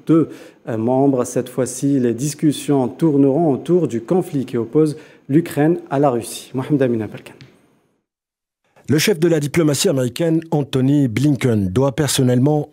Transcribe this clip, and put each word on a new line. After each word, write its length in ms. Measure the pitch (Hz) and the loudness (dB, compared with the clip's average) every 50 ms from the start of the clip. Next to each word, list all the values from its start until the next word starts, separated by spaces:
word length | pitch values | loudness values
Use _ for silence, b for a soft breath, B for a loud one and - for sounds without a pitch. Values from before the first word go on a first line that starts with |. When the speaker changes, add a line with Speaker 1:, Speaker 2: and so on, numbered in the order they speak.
| - | -2
Speaker 1:
deux, 220 | - 156 165 151 B B B B B B B _ | 2 2 2 2 B B B B B B B _
euh, 80 | - 120 | -8 -6
membres. 480 | 110 110 120 127 131 139 139 135 123 117 | -4 -2 0 2 2 2 2 2 0 -2
Cette 240 | - - 131 120 | -2 -4 -6 -6
fois-ci, 500 | - - - 123 120 - - 147 139 143 135 | -4 -4 -6 -6 -4 -4 -4 -2 0 0 0
les 120 | 120 120 113 | 0 0 -2
discussions 760 | 113 139 151 151 - 170 151 131 - - - 143 139 127 113 | -2 -4 -6 -4 -2 -2 -2 -2 -2 -2 0 0 0 0 -2
tourneront 640 | - - 165 160 139 139 139 139 131 160 170 156 131 | -2 -2 0 0 2 4 2 2 2 2 2 0 0
autour 340 | - - - 175 180 160 | -2 -2 0 0 0 0
du 140 | 123 113 113 | -2 -4 -6
conflit 440 | - - 180 190 175 - - 139 117 | -4 -2 -2 -2 -2 -2 -4 -6 -6
qui 120 | - - | -4 -4
oppose 400 | 120 113 113 - 151 156 151 139 B B B B B B - | -4 -4 0 0 2 2 2 0 B B B B B B 0
l'Ukraine 480 | 135 160 - - - 143 147 160 175 170 - - | 0 0 0 0 -2 0 2 2 0 0 -4 -4
à 80 | 143 | -2
la 120 | 139 147 139 | 2 2 2
Russie. 420 | 120 117 110 - - - - - - | 2 0 -4 -8 -12 -16 -16 -10 -10
Mohamed 280 | 131 131 151 151 131 | -8 -4 -2 0 0
Amin 180 | 135 123 120 113 | 2 0 0 -4
Abalkan. 360 | 107 98 - - - - - - - - _ _ _ _ _ _ _ _ _ _ _ _ _ _ _ _ _ _ _ _ _ _ b b b b b - | -6 -8 -10 -16 -18 -20 -20 -20 -20 -20 _ _ _ _ _ _ _ _ _ _ _ _ _ _ _ _ _ _ _ _ _ _ b b b b b 0
Speaker 2:
Le 80 | 131 | 0
chef 220 | 156 - 214 202 156 | 2 2 0 2 2
de 100 | 160 170 | 2 2
la 100 | 165 151 | 2 0
diplomatie 480 | 143 135 - 175 165 151 139 - - | 0 -2 0 2 2 2 2 2 0
américaine, 540 | 196 143 131 127 120 120 - 170 165 160 165 160 - | 0 0 0 -2 -2 -2 -2 -2 0 0 -2 -2 -2
Anthony 560 | - 147 139 - - 131 127 135 147 147 139 | -2 -2 -2 -2 0 0 2 4 4 4 2
Blinken, 640 | 123 107 123 135 151 143 113 131 127 113 107 98 90 | 2 0 0 2 2 2 2 2 2 2 2 0 0
doit 260 | 92 127 135 139 135 | 0 0 0 0 0
personnellement 760 | - 147 131 - - 131 123 123 127 131 147 151 151 143 - | 0 -2 0 0 0 2 2 2 4 2 2 2 0 -2 -6